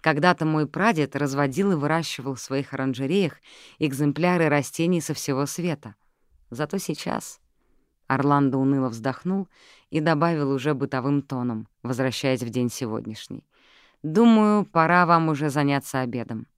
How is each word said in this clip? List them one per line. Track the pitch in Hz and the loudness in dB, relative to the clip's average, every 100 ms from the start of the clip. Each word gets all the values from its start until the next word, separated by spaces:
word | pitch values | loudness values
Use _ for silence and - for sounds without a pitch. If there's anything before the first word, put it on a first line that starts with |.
Когда-то | - 147 175 175 | 2 2 2 2
мой | 156 156 147 | 0 0 -2
прадед | 156 208 170 143 | 0 0 0 -2
разводил | 143 143 139 143 135 202 | -2 -2 0 -2 0 0
и | 170 | 0
выращивал | 147 160 160 - 127 | 0 -2 -2 -8 -8
в | 131 | -10
своих | - 135 139 | -6 -6 -6
оранжереях | 135 135 120 135 190 175 - _ - - _ | -4 -4 -2 -2 0 0 -4 _ -20 -20 _
экземпляры | 156 131 147 143 175 180 160 | -4 0 0 2 2 2 4
растений | 147 135 - 165 175 | 2 0 -2 0 0
со | - | -2
всего | 147 - 135 143 | -6 -4 -2 -2
света. | - 175 147 113 - _ _ _ _ _ | -4 -4 -6 -10 -20 _ _ _ _ _
Зато | 117 147 196 | -6 -4 -4
сейчас...» | - 151 - - - - _ _ _ _ _ _ _ | -6 -8 -4 -6 -8 -20 _ _ _ _ _ _ _
Орландо | 135 139 143 139 131 | 0 2 4 4 2
уныло | 135 139 131 | 2 2 0
вздохнул | 117 127 127 180 190 190 _ - - _ | -4 -6 -6 -4 -4 -6 _ -20 -20 _
и | 156 | -2
добавил | 156 156 170 160 143 | 0 2 2 0 0
уже | 135 135 | 0 -2
бытовым | 139 135 135 127 143 | -2 -2 -2 0 -2
тоном, | 139 131 123 110 113 _ | -2 -4 -4 -4 -8 _
возвращаясь | 120 123 131 117 139 127 | -6 -2 -2 -2 -2 -2
в | 123 | -2
день | 117 123 | -2 -2
сегодняшний. | - 117 110 107 110 - - _ _ _ _ _ _ | -2 -6 -6 -8 -12 -14 -16 _ _ _ _ _ _
«Думаю, | 151 165 233 220 214 208 | -2 4 8 8 6 2
пора | 185 165 160 175 175 | 2 2 4 4 6
вам | 170 160 | 4 4
уже | 147 151 | 0 0
заняться | 139 143 139 - 135 | 0 2 0 -2 -4
обедом. | 127 120 113 110 117 | -4 -6 -8 -10 -12